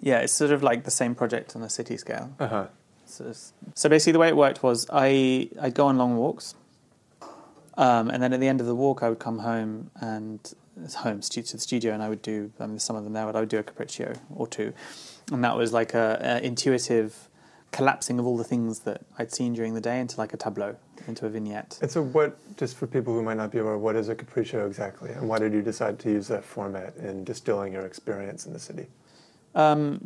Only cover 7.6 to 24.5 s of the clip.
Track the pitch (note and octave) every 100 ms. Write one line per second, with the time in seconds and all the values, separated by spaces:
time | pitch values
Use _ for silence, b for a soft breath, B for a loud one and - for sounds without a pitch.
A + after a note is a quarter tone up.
7.6 | - - B2+ A#2+ A2+ B2+ B2+ B2+ C3+ C3
8.6 | A#2+ A#2+ C#3 B2+ A#2 A2+ A#2+ A2+ A#2 A#2
9.6 | A2 A2 A2+ - A2+ A2 G#2+ G#2+ - -
10.6 | _ - D#3+ - A#2+ G#2 - - A#2 A2+
11.6 | - B2 A2+ G#2+ A2 G#2+ A2 G#2+ G#2 -
12.6 | A2 G#2+ - A2 G#2 G#2+ G#2+ A2 A2 A2
13.6 | G#2+ - - - - A#2+ - - B2 -
14.6 | A2 - B B B B B C3+ A#2+ A#2
15.6 | A2+ A#2 A2+ A#2 A2 A2+ B2+ A#2+ B2+ A#2+
16.6 | C#3 B2+ - A#2+ G#2+ - - b b b
17.6 | b - C3+ C#3 - B2 A#2+ A#2+ A2+ B2
18.6 | A2+ A2 - G2+ - - A2+ - B2 A#2
19.6 | A2+ A2+ A2+ B2 B2 - A2 - A#2 G2
20.6 | G2+ - _ - - A2+ A2 A2 G#2 G#2
21.6 | - - C#3 E3+ C#3 D3+ D3+ - - -
22.6 | B2+ - B2+ C3 A#2+ A#2 A2+ A2 G#2+ A#2
23.6 | A2 G#2+ A2 A2 G#2+ A2 - - A2